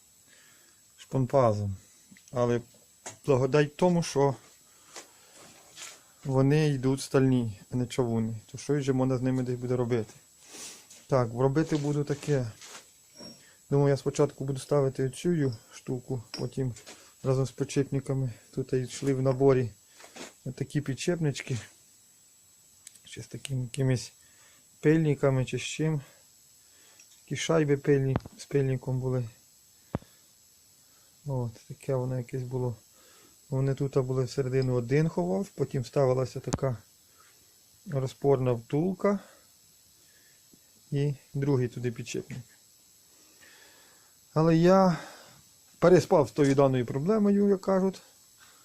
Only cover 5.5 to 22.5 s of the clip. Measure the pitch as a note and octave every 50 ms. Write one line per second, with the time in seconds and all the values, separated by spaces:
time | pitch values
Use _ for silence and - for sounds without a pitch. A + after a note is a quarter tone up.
5.5 | - - - - - - - - - - _ _ _ _ - C#3+ C3 C3 C3+ C#3
6.5 | D3 D#3 D#3 D3 C#3+ B2+ A#2+ C3 C3+ C#3 - - - C#3 C3+ C3 B2+ B2 A#2 A2
7.5 | F#2+ - - - - B2 B2 B2 - - B2+ A#2 A#2 A2+ A2 A2+ A2+ G#2+ - -
8.5 | - B2 - - C#3+ D3 C3 C#3 C3 B2+ C3 C3 C3 A#2+ B2+ C3 C3 C3 B2 B2
9.5 | B2+ B2 B2 B2 B2+ B2 B2 A#2 B2 A#2 G#2+ - - - _ _ _ _ - -
10.5 | - - - - - - - - - - - - C#3+ B2+ A#2+ A2 A#2 A#2+ C3 C3+
11.5 | C3+ D#3 D#3+ D#3+ D#3+ D3 C#3+ D3 D3 D3 C#3+ D3 C#3+ C#3+ - D3+ D3 C3 B2 A2
12.5 | - - - - - - - _ _ _ _ _ _ - - - - - - -
13.5 | _ _ _ - C#3 C#3+ C#3+ C#3+ C#3 C3 - C#3+ - - D3 C#3 - - C#3 C3+
14.5 | C3+ C3 - - D3 D3 C3+ C3+ C3 - C3+ C3 - - - F3 F3 D#3 C#3 C3
15.5 | A2+ - - - - - - - C3 B2 - - C3 A#2 - - - - C3+ A#2+
16.5 | - C3+ C3 B2+ A2+ - - - - - - - _ _ - C3 C3 C3 C3+ B2+
17.5 | - - C#3 - - D3 C3+ - C#3 C#3 C3+ - C3+ C3+ C3 B2 A2 - - -
18.5 | - C3+ C3 - C3+ C3 B2+ A#2+ - - C#3 C#3 C3+ C3 C3 C3+ C3 B2+ C#3 C#3
19.5 | C3 - - G#2 - _ _ _ _ - - - - - - - - _ - C3+
20.5 | C3 - C#3 - - D3+ C#3+ - C3 - - F3+ F3 E3+ D#3+ C#3+ B2+ - - -
21.5 | C3+ G#2+ - - _ _ _ _ _ _ _ _ _ _ _ _ _ _ _ _